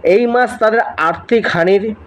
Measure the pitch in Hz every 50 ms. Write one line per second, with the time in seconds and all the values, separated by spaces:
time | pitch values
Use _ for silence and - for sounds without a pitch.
0 | - 165 185 208 240 240 233 247 247 214 240 - 226 214 214 233 - - - -
1 | 156 160 170 - - - 240 226 - 180 - 175 165 185 196 202 196 226 214 -
2 | -